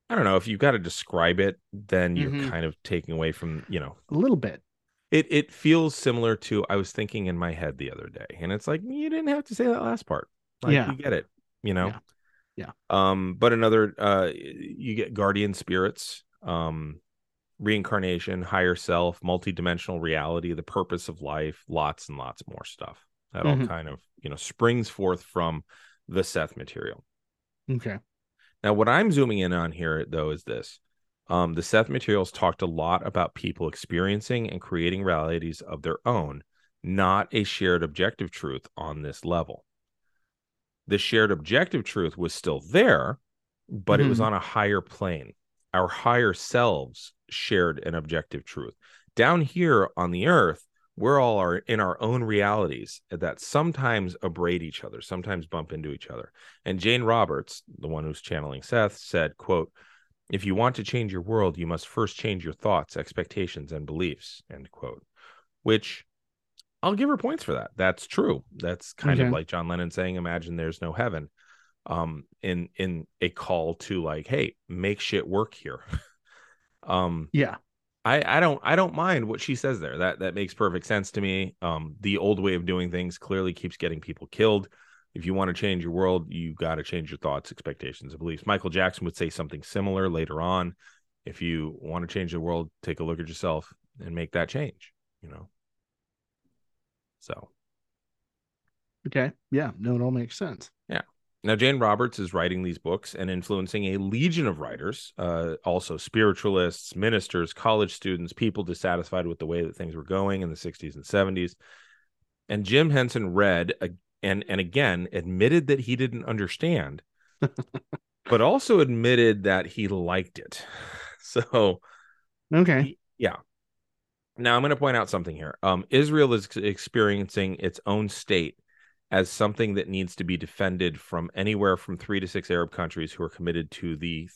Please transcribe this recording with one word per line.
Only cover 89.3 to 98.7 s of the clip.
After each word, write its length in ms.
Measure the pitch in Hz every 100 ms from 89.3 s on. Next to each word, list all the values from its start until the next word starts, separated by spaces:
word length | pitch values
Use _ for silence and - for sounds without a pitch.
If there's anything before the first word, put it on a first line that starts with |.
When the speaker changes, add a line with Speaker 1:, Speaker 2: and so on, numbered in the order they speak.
| - 80 73
Speaker 1:
similar 460 | - - 98 95 95
later 320 | 82 80 78
on. 340 | 85 92 87 - - _ _ _ -
If 160 | -
you 360 | 85 82 78 78
want 260 | 78 85 87
to 80 |
change 200 | 104 87
the 80 | 85
world, 280 | 82 85 80 _
take 180 | - 80
a 60 | 82
look 160 | 82
at 80 | 82
yourself 420 | 82 90 78 - _ _ -
and 100 | 90
make 200 | 82 82
that 160 | 85 82
change, 420 | 135 143 - - _ _ _
you 80 | -
know? 180 | - 92 _ _ _ _ _ _ _ _ _ _ _ _ _ _ _ _ _
So. 300 | - - - _ _ _ _ _ _ _ _ _ _ _ _